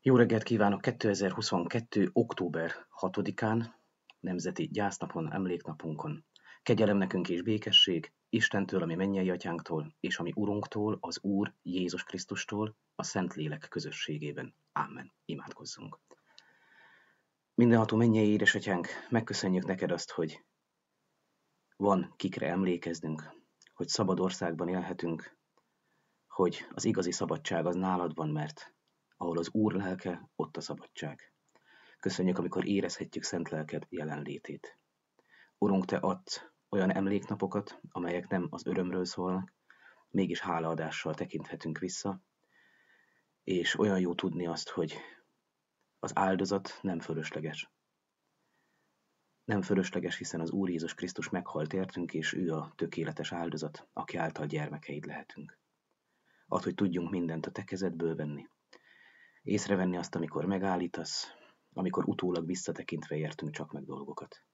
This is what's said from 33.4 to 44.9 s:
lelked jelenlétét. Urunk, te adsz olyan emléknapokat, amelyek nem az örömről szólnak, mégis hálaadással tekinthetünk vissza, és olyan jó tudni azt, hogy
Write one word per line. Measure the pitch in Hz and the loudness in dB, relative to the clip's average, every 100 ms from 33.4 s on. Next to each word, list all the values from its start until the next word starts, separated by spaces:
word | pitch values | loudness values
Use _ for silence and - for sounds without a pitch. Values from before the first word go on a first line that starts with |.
| 82 | -2
lelked | 80 76 80 - | -4 -4 -6 -6
jelenlétét. | 87 78 78 73 71 - - - - _ _ _ _ _ - - _ | -6 -6 -6 -6 -10 -10 -12 -14 -20 _ _ _ _ _ -20 -20 _
Urunk, | 101 95 | 4 4
te | 92 95 | 2 0
adsz | 98 92 - - - _ _ | 0 -2 -6 -12 -12 _ _
olyan | 101 92 | 2 2
emléknapokat, | 92 98 101 - 101 95 104 101 - - | 4 2 0 0 -2 0 0 -4 -12 -12
amelyek | 90 87 87 90 | -6 -2 -2 0
nem | 92 85 | -2 -2
az | - - | -4 -2
örömről | 90 90 92 | 0 0 0
szólnak, | 90 - 92 92 95 _ _ - - - _ | -2 -2 0 0 -2 _ _ -20 -20 -20 _
mégis | - 90 85 | 0 2 0
hálaadással | - 85 80 80 80 - 80 | 0 0 0 0 -2 -4 -4
tekinthetünk | 78 90 78 - 82 82 78 | -4 -4 -6 -6 -8 -6 -4
vissza, | 92 - 101 95 _ _ _ _ _ _ _ _ _ _ _ _ | -4 -4 -4 -6 _ _ _ _ _ _ _ _ _ _ _ _
és | - 92 85 - | -2 0 0 2
olyan | 104 95 | 4 4
jó | 90 | 2
tudni | 87 92 85 85 | 0 -2 -2 -2
azt, | 82 - | -4 -4
hogy | - 80 | -2 -2